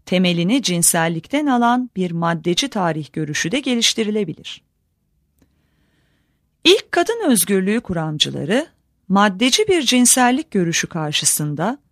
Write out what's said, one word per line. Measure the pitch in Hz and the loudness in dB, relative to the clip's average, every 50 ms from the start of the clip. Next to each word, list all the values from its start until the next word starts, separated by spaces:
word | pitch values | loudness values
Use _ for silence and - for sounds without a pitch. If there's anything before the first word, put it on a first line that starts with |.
| _ | _
Temelini | - 185 180 185 180 175 170 170 185 240 277 | -2 0 2 2 2 2 2 2 2 0 0
cinsellikten | 202 180 180 170 160 - - 170 165 170 170 160 - - - 294 302 | 0 0 0 0 0 2 2 2 0 -2 -2 -6 -6 -4 -2 -2 0
alan | 285 254 240 240 233 240 254 254 240 - | 2 2 2 2 2 2 0 -2 -4 -4
bir | 185 185 170 | -4 -4 -4
maddeci | 170 165 170 170 170 160 156 180 175 - 277 | -2 -2 -2 -2 -2 -2 -2 -2 -2 0 -2
tarih | 269 - 214 180 165 156 156 147 - - | -4 -4 -2 -2 -2 -2 -4 -8 -8 -8
görüşü | 160 156 147 147 - - 165 | -6 -6 -4 -4 -4 -4 -2
de | 214 285 | -2 -2
geliştirilebilir. | 262 269 247 233 226 - - 226 220 202 214 214 202 160 - - - - - - _ _ _ _ _ _ _ _ _ _ _ _ _ _ _ _ _ _ _ _ _ _ _ _ _ _ _ _ _ _ _ _ _ _ _ _ _ _ _ _ - | -2 -2 0 0 0 0 0 -2 -2 -2 -2 -2 -4 -4 -8 -12 -16 -18 -18 -18 _ _ _ _ _ _ _ _ _ _ _ _ _ _ _ _ _ _ _ _ _ _ _ _ _ _ _ _ _ _ _ _ _ _ _ _ _ _ _ _ 2
İlk | 311 381 - - _ | 4 4 4 2 _
kadın | - 349 349 440 466 466 427 311 | 0 0 0 0 -2 0 0 2
özgürlüğü | 240 185 170 190 202 190 185 190 214 240 | 2 2 2 0 0 0 0 0 -2 -2
kuramcıları, | - - 180 170 160 156 151 147 - 139 135 135 139 147 208 269 330 - _ _ _ _ _ _ _ | -4 -4 -6 -4 -4 -4 -4 -4 -4 -4 -4 -6 -4 -2 0 -2 -2 -4 _ _ _ _ _ _ _
maddeci | - 190 196 208 214 185 185 240 254 247 - 427 | 0 2 4 4 2 2 2 0 2 2 2 2
bir | 415 370 330 | 2 2 2
cinsellik | 262 214 247 247 247 240 - 262 247 240 254 269 311 - | 2 2 2 4 4 4 4 4 4 2 2 0 -4 -2
görüşü | - 196 175 165 160 - - | -2 0 0 0 -2 -4 -4
karşısında | - - 165 156 151 151 - 156 - - - 151 151 147 143 165 220 277 - _ _ | -6 -6 -6 -4 -4 -4 -2 -2 -2 -2 -2 -2 -4 -4 -4 -4 -4 -4 -6 _ _